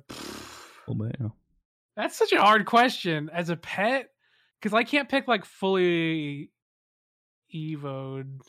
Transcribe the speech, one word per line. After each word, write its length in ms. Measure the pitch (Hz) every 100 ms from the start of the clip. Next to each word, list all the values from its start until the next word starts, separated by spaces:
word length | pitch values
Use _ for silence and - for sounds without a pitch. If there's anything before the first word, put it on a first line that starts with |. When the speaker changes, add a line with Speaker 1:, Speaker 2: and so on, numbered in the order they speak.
| -
Speaker 1:
pff. 800 | - - - - - - - -
Speaker 2:
A 40 |
little 160 | 113 110
bit, 100 | -
yeah. 100 | 110 - _ _ _ _ _ -
Speaker 1:
That's 180 | 285
such 180 | - 427
a 60 | 359
hard 240 | 202 214 202
question. 640 | 233 247 - 180 156 151
As 160 | 170 170
a 80 | 165
pet? 540 | - - 214 269 240 _ _ _ _ _
'Cause 140 | 214
I 100 | 214
can't 240 | 240 285 277
pick, 200 | 269 262
like, 180 | 220 -
fully 1040 | - 190 190 180 170 165 160 147 143 180 _ _ _ _ _ _ _ _ _ _
evoed. 840 | 165 156 151 143 135 135 135 135 135